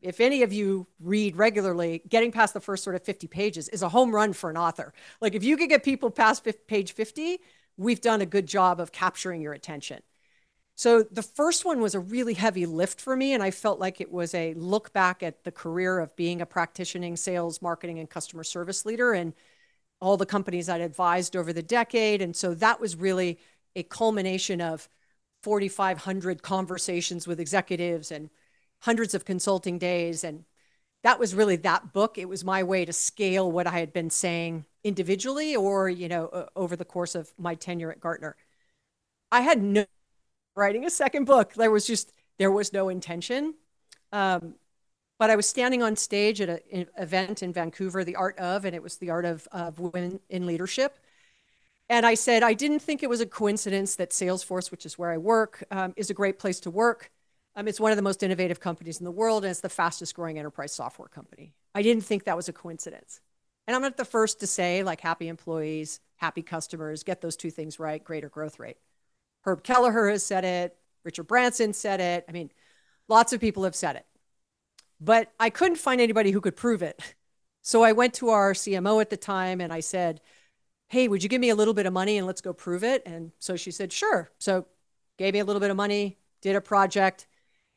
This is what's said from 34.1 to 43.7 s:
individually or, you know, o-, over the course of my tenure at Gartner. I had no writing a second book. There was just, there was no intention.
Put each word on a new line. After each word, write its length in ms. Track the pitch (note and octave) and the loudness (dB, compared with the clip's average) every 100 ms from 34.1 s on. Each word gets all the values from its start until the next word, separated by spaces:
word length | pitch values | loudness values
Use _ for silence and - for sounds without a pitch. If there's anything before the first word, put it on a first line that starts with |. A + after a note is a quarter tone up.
| - F#3 E3+ E3+ E3 D3+ _ | -2 -2 -2 -4 -6 -10 _
individually 720 | G#3 F#3+ F3 F#3+ A#3+ C#4 D#4 C4+ | -6 -2 -2 -2 -2 -4 -2 0
or, 320 | G3 G3 F#3+ | 2 2 0
you 220 | F3+ F3 | -2 -4
know, 200 | F3 E3 | -4 -4
o-, 140 | F3+ - - | -8 -8 -6
over 200 | F3+ E3+ | -4 -6
the 100 | E3+ | -8
course 280 | F3+ F3 | -6 -6
of 180 | F3+ D#3 - | -6 -10 -8
my 160 | F3 | -8
tenure 380 | E3 - F3 E3 | -6 -6 -6 -6
at 80 | - | -8
Gartner. 360 | E3+ E3 D#3 - _ _ _ _ _ _ _ _ _ | -8 -6 -10 -14 _ _ _ _ _ _ _ _ _
I 100 | A#3+ | 2
had 200 | B3+ D4+ | 4 4
no 240 | G3+ G3+ G3+ _ _ _ _ _ _ - | 4 2 2 _ _ _ _ _ _ 0
writing 280 | G3+ G#3+ | 2 2
a 60 | D4+ | -2
second 360 | - C#4 D4+ C4 | 0 0 2 6
book. 280 | C4+ G#3 | 6 6
There 160 | - A3+ | 2 4
was 160 | G#3+ G3+ | 4 2
just, 260 | A3 - _ _ _ | -4 -4 _ _ _
there 120 | G3 | 2
was 220 | G3 G3+ | 2 0
no 160 | G3 F#3+ | -2 -2
intention. 640 | F3+ E3 E3+ F3 B3+ D4+ D#4 _ | -4 -8 -10 -4 -4 -4 -8 _